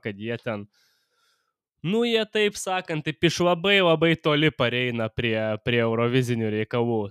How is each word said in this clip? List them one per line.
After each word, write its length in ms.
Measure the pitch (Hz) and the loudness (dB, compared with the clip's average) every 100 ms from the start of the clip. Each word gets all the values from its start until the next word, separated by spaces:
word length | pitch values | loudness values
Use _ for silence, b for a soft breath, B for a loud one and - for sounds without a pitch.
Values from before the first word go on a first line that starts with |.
kad 160 | 117 98 | -4 -8
jie 200 | 110 117 | -8 -8
ten, 240 | 123 104 101 _ _ _ _ _ _ _ _ _ _ _ | -6 -8 -10 _ _ _ _ _ _ _ _ _ _ _
nu, 180 | 156 220 240 | -4 -2 0
jie, 180 | 226 214 | 0 -2
taip 320 | 214 208 208 | 0 -2 -2
sakant, 480 | - 185 180 160 156 | -6 -6 -4 -6 -6
taip 160 | - 170 | 0 0
iš 100 | - 175 | 2 0
labai, 320 | 175 190 202 | 2 2 4
labai 340 | 175 160 165 160 | 4 4 4 2
toli 320 | 160 147 151 | 2 2 2
pareina 580 | - 120 120 123 117 110 | 2 -2 0 -2 -2 -4
prie, 300 | - 117 110 110 107 | -2 -2 0 -2 -4
prie 200 | - 120 113 | 0 0 2
eurovizinių 640 | 113 120 131 123 117 110 107 | 0 2 0 0 -2 -2 -2
reikalų. 420 | 110 120 120 113 101 | -4 -2 -2 -2 -4